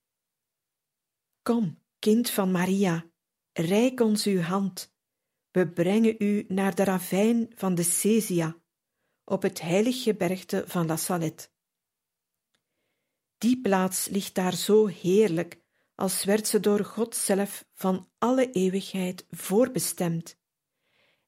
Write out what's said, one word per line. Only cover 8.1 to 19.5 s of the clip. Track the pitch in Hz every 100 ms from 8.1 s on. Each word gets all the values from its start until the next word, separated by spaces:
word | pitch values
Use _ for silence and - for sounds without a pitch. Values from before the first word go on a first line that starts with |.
| 220 214 175 160 - _ _ _ _ _ _
op | - 185
het | 190 -
heilig | 165 185 233 247
gebergte | 214 190 175 185 - 190 -
van | 180 165
La | 160
Salette. | - 175 160 - - _ _ _ _ _ _ _ _ _ _ _ _ _ _ _ _ _ _ _
Die | 226 254
plaats | 208 190 185 - -
ligt | 196 - 196
daar | 185 180
zo | - 214 208
heerlijk | - 170 202 214 165 170 - _ _ _ -
als | 190 -
werd | 190 214 214
ze | 214
door | 208 208 190
God | - 233 -
zelf | - 196 202 - -
van | - 190 185 - _
alle | 226 262 254
eeuwigheid | 190 185 190 - 190 180 180 -
voorbestemd | 170 -